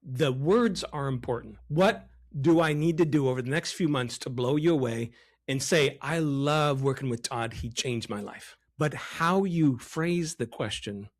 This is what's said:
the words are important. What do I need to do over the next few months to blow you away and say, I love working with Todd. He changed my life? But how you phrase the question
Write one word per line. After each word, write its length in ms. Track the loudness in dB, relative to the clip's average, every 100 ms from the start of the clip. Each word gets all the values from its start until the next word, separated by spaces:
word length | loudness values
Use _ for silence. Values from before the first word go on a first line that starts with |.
the 300 | -10 -2 0
words 520 | 0 2 4 4 0 -6
are 220 | -4 -4
important. 500 | -4 -4 -6 -6 -18 -6
What 400 | 2 4 2 -6 -20 _ -2
do 220 | 4 4
I 120 | 4
need 240 | 2 2 2
to 80 | 4
do 220 | 4 2
over 140 | 0
the 100 | 0
next 220 | -2 -2
few 140 | -2 0
months 300 | 0 -2 -6
to 100 | -8
blow 260 | -4 0 2
you 180 | 2
away 380 | 2 2 -2 -6 -8 _ _ _
and 140 | -4
say, 360 | 2 4 4 0
I 180 | -4 -2
love 640 | 0 0 2 2 2 2
working 280 | 0 -2 -2
with 120 | -4
Todd. 320 | -6 -6 -6
He 160 | -6 -10
changed 400 | -6 -4 -4 -4
my 120 | -8
life? 360 | -8 -12 -18 -20 _ _
But 160 | -2
how 500 | -2 -12 -2 2 2
you 340 | 2 2 2 2
phrase 580 | -4 -4 -2 0 -2 -4
the 120 | -8
question 640 | -4 -6 -6 -8 -10 -12